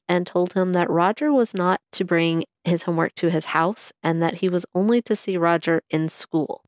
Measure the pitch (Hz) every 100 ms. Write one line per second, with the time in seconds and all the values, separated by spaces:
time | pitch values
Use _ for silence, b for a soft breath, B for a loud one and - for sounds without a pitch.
0 | - 180 185 180 180 190 185 180 175 160
1 | 180 220 302 277 233 190 180 185 - -
2 | 185 170 165 165 - _ - 170 - 165
3 | 165 - 170 165 - 156 170 220 - -
4 | 165 165 165 175 185 180 170 180 208 240
5 | - 214 - 180 170 170 170 165 - 156
6 | 160 - - 160 143 -